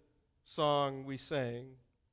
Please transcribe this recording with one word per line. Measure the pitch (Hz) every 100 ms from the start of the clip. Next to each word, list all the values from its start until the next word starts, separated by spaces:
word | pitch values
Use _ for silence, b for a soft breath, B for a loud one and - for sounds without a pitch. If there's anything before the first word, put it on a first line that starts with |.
| _ _ _ _
song | - - 147 143 139 135 135
we | 131
sang, | - 147 123 120 131 131 _ _ _